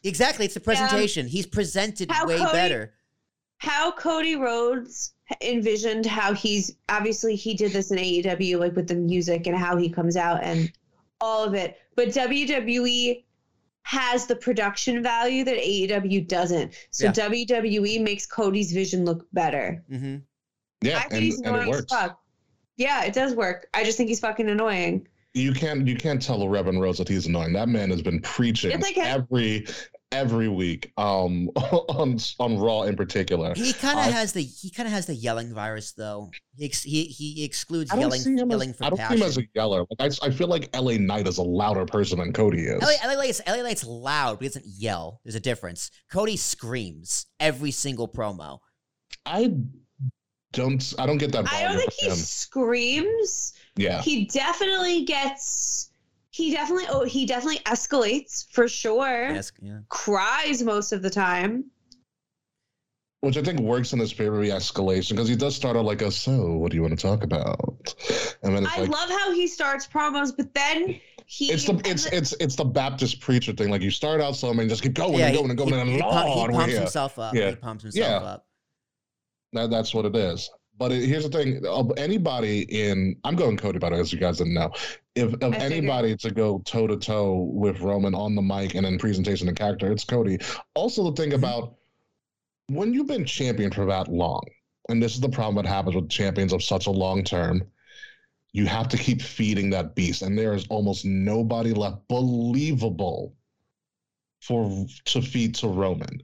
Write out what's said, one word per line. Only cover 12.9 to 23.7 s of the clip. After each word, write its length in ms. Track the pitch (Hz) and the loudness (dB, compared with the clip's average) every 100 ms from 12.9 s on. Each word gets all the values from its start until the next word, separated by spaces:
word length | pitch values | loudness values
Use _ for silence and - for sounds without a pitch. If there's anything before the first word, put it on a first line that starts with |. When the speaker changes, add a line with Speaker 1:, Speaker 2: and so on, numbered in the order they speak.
| 247 247 240 _ _ _ _ _ _ | 2 0 -2 _ _ _ _ _ _
Speaker 2:
has 440 | - 269 247 247 247 | -6 -2 0 0 0
the 80 | 240 | -2
production 680 | - 220 202 202 - 240 | 0 0 0 0 -2 0
value 400 | 240 233 240 262 | 0 0 0 0
that 120 | 262 233 | 0 0
A 100 | 156 | 0
E 200 | 196 190 | 0 0
W 340 | 202 196 196 | 0 2 0
doesn't. 520 | 170 180 175 170 - - - | 2 0 2 0 -2 -8 -12
So 140 | - 202 | 0 2
Speaker 1:
Yeah. 60 | |
Speaker 2:
W 320 | 220 208 240 233 | 2 0 0 2
W 380 | 240 220 208 202 | 2 2 2 2
E 140 | 226 | 0
makes 260 | 220 202 - | 0 -2 -6
Cody's 460 | - 202 196 190 | 0 2 2 0
vision 320 | 175 190 185 | 0 0 2
look 240 | 175 170 - | 2 0 -2
better. 500 | 180 160 143 92 120 - | -2 0 0 -2 -6 -8
Speaker 1:
Mm-hmm. 260 | 131 135 139 139 _ _ _ _ _ | -8 -6 -8 -14 _ _ _ _ _
Speaker 3:
Yeah, 140 | - 156 | 0 0
Speaker 2:
I 40 | |
think 120 | - | -2
Speaker 3:
and, 100 | 110 | 0
Speaker 2:
he's 140 | 113 - | 0 0
Speaker 3:
and 60 | 113 | -2
it 20 | |
Speaker 2:
annoying 200 | 110 - | 0 0
as 60 | 143 | -2
Speaker 3:
works. 100 | 135 | 0
Speaker 2:
fuck. 260 | 247 180 - _ _ _ _ _ - | 0 0 -4 _ _ _ _ _ -2
Yeah, 260 | 262 269 | 0 2
it 100 | 190 | 0
does 200 | 226 269 | 2 0
work. 340 | 233 190 180 - | 2 0 -2 -4